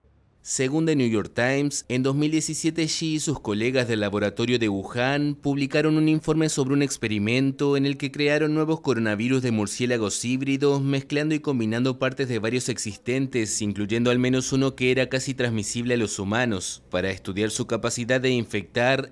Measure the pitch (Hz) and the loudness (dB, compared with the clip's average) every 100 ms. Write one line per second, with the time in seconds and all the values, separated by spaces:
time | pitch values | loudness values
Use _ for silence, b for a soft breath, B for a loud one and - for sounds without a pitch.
0 | _ _ _ _ - - 131 156 160 151 | _ _ _ _ -6 -2 0 2 2 2
1 | 120 110 90 - 123 139 143 - - 127 | 2 2 0 0 0 0 -2 -4 -4 -2
2 | 131 139 151 156 151 151 160 160 156 - | 0 0 0 0 -2 -2 -2 -2 -2 -2
3 | 160 156 156 131 - 104 117 131 117 110 | -2 -2 -2 -4 -2 -2 0 0 0 0
4 | 101 101 101 - 120 123 110 98 95 120 | 0 0 0 0 0 2 0 -2 -4 -2
5 | 127 143 147 143 143 139 135 156 156 156 | 0 0 -2 -2 -2 -2 0 2 4 4
6 | 156 156 160 156 156 - 131 143 139 - | 4 2 2 0 2 0 0 2 0 -2
7 | 113 107 104 123 139 135 143 139 139 135 | -2 0 2 2 2 0 0 2 0 -2
8 | 139 143 147 147 151 151 156 160 147 117 | -6 0 2 2 2 0 0 0 0 0
9 | 110 104 120 131 123 110 101 - 123 120 | 0 0 0 2 2 0 -2 -2 0 0
10 | 104 - 120 131 135 139 143 139 135 139 | 0 -2 -2 -2 0 2 2 2 2 0
11 | 139 147 156 151 151 131 110 113 131 127 | -2 -2 0 0 0 0 0 2 0 0
12 | 131 127 127 117 110 123 123 110 113 98 | -2 -2 -2 0 0 -2 -2 -4 -6 -8
13 | - 131 135 127 107 - 104 98 101 117 | -4 -2 0 0 0 -2 -2 -2 -2 2
14 | 120 123 127 131 127 135 135 131 127 127 | 2 4 4 2 0 0 0 2 2 2
15 | 127 131 135 131 123 113 101 120 120 123 | 0 -2 -4 -2 0 0 -2 -4 0 0
16 | 107 - 98 113 123 95 - - - 90 | 0 -2 -2 0 2 0 -4 -10 -4 -2
17 | 95 95 - 95 107 107 123 113 117 120 | -2 -4 -6 -2 -2 -2 -2 -2 -2 -4
18 | 117 127 131 123 113 104 92 120 123 135 | 0 0 2 0 0 -6 -4 0 2 0
19 | 135 | -2